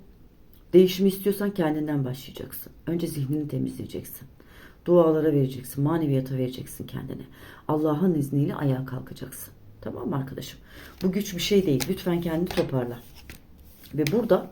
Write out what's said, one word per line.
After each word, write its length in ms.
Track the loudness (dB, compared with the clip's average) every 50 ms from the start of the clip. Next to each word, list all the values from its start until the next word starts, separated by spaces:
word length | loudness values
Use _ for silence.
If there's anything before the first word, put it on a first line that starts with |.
| -18 -20 -20 -20 -20 -20 -20 -20 -20 -20 -20 -20 -12 6 8
değişimi 360 | 8 8 8 6 4 2 2
istiyorsan 420 | 2 2 0 -2 0 0 -2 -2
kendinden 540 | 0 0 0 0 0 0 -2 -2 -2 -2 -2
başlayacaksın. 640 | -2 -4 -8 -10 -14 -14 -14 -14 -12 -12 -14 -14 -16 -18 -12 -6 -4
Önce 200 | -4 -2 -2 -4
zihnini 400 | -4 -4 -4 -2 -2 -4 -4 -4
temizleyeceksin. 800 | -4 -4 -4 -4 -6 -8 -10 -10 -10 -10 -12 -12 -16 -18 -18 -20 -20 -20 -20 -20 -20 -20 -20 -20 -20 -10 2
Dualara 460 | 6 8 8 8 8 6 4 4 4
vereceksin, 520 | 4 4 2 2 0 -6 -10 -8 -4 0 0
maneviyata 540 | 2 2 0 0 2 0 0 0 -2 -2 -2
vereceksin 500 | -2 -4 -4 -8 -12 -12 -12 -12 -12 -10
kendini. 340 | -10 -10 -10 -10 -10 -12 -12 -16 -18 -20 -20 -20 -20 -14 -6 -2
Allah'ın 460 | -2 0 2 2 2 4 4 2 4
izniyle 420 | 2 0 0 2 2 2 0 0
ayağa 300 | 0 0 0 0 0 -2
kalkacaksın. 680 | -6 -8 -10 -10 -12 -12 -12 -12 -12 -12 -14 -16 -18 -18 -20 -20 -20 -20 -12
Tamam 280 | -12 -10 -10 -6 -6 -4
mı 60 | -2
arkadaşım? 440 | -2 -4 -4 -8 -10 -10 -12 -14 -16 -20 -20 -20 -20 -20 -20 -10 -2 -2
Bu 80 | 0
güç 240 | 0 0 -2 -2 -4
bir 60 | -4
şey 240 | -2 4 4 4 4
değil. 180 | 4 2 2 2 0
Lütfen 320 | -2 -2 0 0 0 0
kendini 280 | 0 0 0 0 -2 0
toparla. 500 | 0 0 0 0 0 -2 -2 -2 -6 -10 -14 -18 -20 -20 -20 -18 -20 -20 -20 -20 -20 -20 -20 -20 -20 -20 -20 -8 -4
Ve 100 | -2 0 2
burada 360 | 2 0 4 4 2 2 2 -2